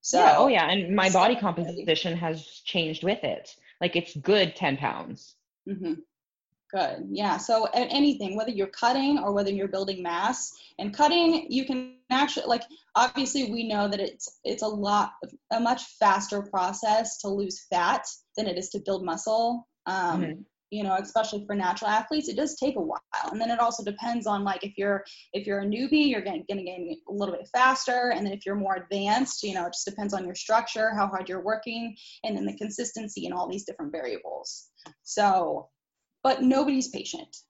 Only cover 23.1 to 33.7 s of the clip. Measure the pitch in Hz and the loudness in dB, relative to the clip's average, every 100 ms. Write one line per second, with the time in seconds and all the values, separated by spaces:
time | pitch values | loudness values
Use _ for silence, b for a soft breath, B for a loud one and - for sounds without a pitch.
23.1 | - - 214 226 233 233 233 202 202 233 | -6 -4 -2 -2 2 0 0 -8 -6 -4
24.1 | 240 214 202 202 190 202 202 202 196 196 | -2 -2 0 -2 -4 -6 -2 0 0 -4
25.1 | B B 196 202 202 202 214 269 302 294 | B B -8 -4 -2 -2 -2 2 4 4
26.1 | 220 190 165 - 202 180 180 170 160 - | 2 -2 -6 -6 -6 -6 -8 -8 -8 -8
27.1 | 202 202 175 - 247 254 262 - 247 247 | -4 -4 -4 -2 4 4 4 0 0 0
28.1 | 220 202 202 190 202 196 185 180 196 196 | 0 -2 -6 -6 -4 -2 -4 -4 -2 2
29.1 | 226 269 - 214 185 175 - - 196 202 | 2 0 -4 -4 -4 -4 -6 -8 -6 -4
30.1 | 196 180 180 - 226 233 226 220 214 196 | -4 -6 -8 2 2 2 -2 -2 0 -2
31.1 | 190 190 185 185 220 240 226 233 208 B | -2 -6 -6 -2 -4 -4 -8 -8 -12 B
32.1 | B 226 196 202 202 214 208 240 226 214 | B -6 -4 -4 -6 -8 -6 -8 -8 -10
33.1 | 196 175 180 180 196 - | -8 -6 -4 -4 -6 -10